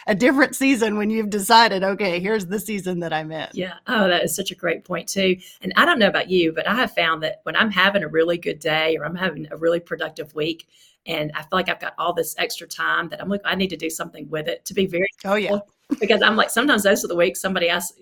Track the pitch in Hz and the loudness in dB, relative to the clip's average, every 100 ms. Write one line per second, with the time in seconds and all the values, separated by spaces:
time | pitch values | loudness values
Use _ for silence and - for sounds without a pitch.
0 | - 196 247 277 247 247 269 254 220 208 | -2 4 4 6 4 4 2 4 2 0
1 | 208 220 214 208 190 226 233 190 190 202 | 0 0 0 -2 6 6 8 4 0 0
2 | 202 175 190 220 175 208 - 202 180 180 | 0 0 0 -2 -2 -6 -4 -4 -2 -4
3 | 165 156 156 156 - - 180 170 - 240 | -2 -4 -4 -8 -8 -8 -8 -8 -2 2
4 | 190 175 170 - 190 175 175 165 - 175 | 4 4 2 -2 -6 -4 -4 -4 -4 -6
5 | - 196 190 185 - - 185 - 294 320 | -4 0 2 0 -4 -10 -2 4 4 4
6 | 196 156 - 185 160 160 175 214 240 - | 0 -2 0 2 2 0 -2 0 0 0
7 | 170 160 156 - - 165 220 185 190 196 | 0 0 -4 -6 -2 0 2 4 2 2
8 | 156 160 165 170 170 160 160 156 160 160 | 0 0 2 0 -4 -4 -2 0 0 -2
9 | 151 175 185 151 151 156 165 170 170 165 | -4 -4 -4 -4 -12 -2 0 0 -4 -8
10 | 160 156 143 156 156 165 - _ _ _ | -8 -8 -10 -4 -4 -4 -12 _ _ _
11 | - 160 151 151 151 185 180 170 - - | -8 -6 -4 -8 -2 -2 -2 -4 -8 -4
12 | 165 170 160 - 180 - 170 - 160 165 | -4 -2 -4 -4 -6 -6 -12 -6 -2 -2
13 | 170 - 175 202 160 185 190 160 160 - | -4 -8 -6 -4 -2 -2 -2 -4 -8 -6
14 | 170 165 147 156 156 - - 196 190 170 | -10 -12 -8 -6 -6 -8 -6 -2 0 0
15 | 196 _ 190 208 190 202 - _ _ 285 | -2 _ -2 0 0 -2 -4 _ _ -4
16 | 214 214 208 214 - - 285 233 196 202 | 2 4 4 2 0 2 2 2 4 2
17 | 170 175 180 185 190 185 170 180 190 - | 0 2 0 0 -4 0 0 0 -4 -10